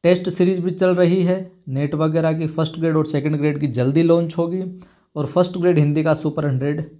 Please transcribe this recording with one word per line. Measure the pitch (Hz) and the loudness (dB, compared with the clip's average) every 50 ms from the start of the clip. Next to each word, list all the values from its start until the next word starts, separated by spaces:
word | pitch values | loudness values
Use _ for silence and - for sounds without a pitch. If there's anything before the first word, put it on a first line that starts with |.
| - | 4
टेस्ट | 170 180 180 180 180 | 4 2 2 0 -4
सीरीज | 175 - 180 180 190 180 | 0 2 2 2 2 0
भी | 170 185 | -2 -4
चल | 170 - 190 185 180 | -2 0 2 2 4
रही | 180 180 170 180 190 | 4 4 4 4 2
है | 180 180 180 190 185 185 - _ _ - | 2 0 0 -2 -4 -12 -16 _ _ -6
नेट | 131 139 147 139 151 | -4 -2 -2 -2 -2
वगैरह | 151 160 160 156 165 160 160 | 0 -2 0 0 0 0 0
की, | 160 156 160 | 0 -2 -4
फर्स्ट | 156 156 - 160 160 160 165 | -4 -2 -2 -4 -4 -2 -2
ग्रेड | 165 165 156 | -2 0 2
और | 160 151 | 2 0
सेकंड | 156 - 143 135 151 156 | 0 -2 -2 0 0 -2
ग्रेड | 147 143 151 147 143 | 0 0 -2 0 -2
की | 151 | -4
जल्दी | 139 113 127 123 135 139 160 | -2 0 0 0 2 2 2
लॉन्च | 170 170 170 170 170 160 160 170 | 4 4 4 2 2 -2 -2 -4
होगी | 170 170 175 185 190 180 180 185 - - _ _ _ _ _ | -2 -2 -2 -6 -6 -8 -10 -14 -20 -20 _ _ _ _ _
और | 151 139 | -6 -6
फर्स्ट | 131 - 180 180 180 180 185 | -2 0 0 0 0 -2 0
ग्रेड | 175 180 175 151 | 0 2 4 4
हिंदी | 147 147 147 160 151 | 2 2 2 0 2
का | 160 156 | 0 0
सुपर | 156 - 156 151 156 147 | 0 -2 -4 -4 -2 -2
हंड्रेड | 143 131 127 135 143 147 156 156 - - | -2 -2 -2 -2 -2 -4 -4 -6 -10 -14